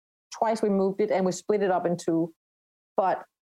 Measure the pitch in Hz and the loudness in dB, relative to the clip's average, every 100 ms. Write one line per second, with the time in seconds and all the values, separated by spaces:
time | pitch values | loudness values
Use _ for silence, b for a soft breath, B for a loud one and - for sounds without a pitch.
0 | _ _ _ - 226 220 220 196 190 190 | _ _ _ -4 -2 0 2 2 0 0
1 | 214 185 190 175 - 208 196 180 175 170 | 0 0 0 -2 -2 0 2 0 0 -2
2 | - 165 170 - _ _ _ _ _ - | 0 0 -2 -6 _ _ _ _ _ -2
3 | 190 165 - _ | 0 -2 -6 _